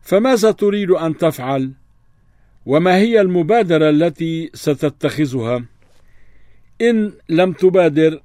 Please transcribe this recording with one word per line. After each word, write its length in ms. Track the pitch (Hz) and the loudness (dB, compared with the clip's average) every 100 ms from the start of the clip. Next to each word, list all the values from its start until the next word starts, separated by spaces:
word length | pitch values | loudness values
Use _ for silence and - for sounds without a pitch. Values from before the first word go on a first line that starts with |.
فماذا 500 | - 185 247 247 214 | 0 0 2 2 2
تريد 400 | 202 202 202 196 | 0 -2 -2 0
أن 260 | 180 160 156 | 0 0 -2
تفعل؟ 560 | 170 139 127 135 135 135 _ _ _ _ _ _ _ _ - | -4 -4 -6 -4 -6 -10 _ _ _ _ _ _ _ _ -2
وما 300 | 143 180 185 | 0 2 2
هي 240 | 220 226 | 2 2
المبادرة 680 | 196 180 156 233 196 160 156 | 2 0 0 0 2 2 2
التي 600 | 147 170 156 165 165 165 | 2 0 -2 -8 -6 -10
ستتخذها؟ 1080 | 127 - 143 151 - 147 143 151 127 113 123 123 _ _ _ _ - - - - - _ _ | -8 -6 -2 -4 -4 -6 -4 -4 -4 -4 -6 -8 _ _ _ _ -20 -20 -20 -20 -20 _ _
إن 320 | 233 226 208 - _ | 0 0 -2 -8 _
لم 240 | 160 190 | 0 0
تبادر 680 | 160 185 185 170 147 160 156 | 2 2 4 2 2 0 0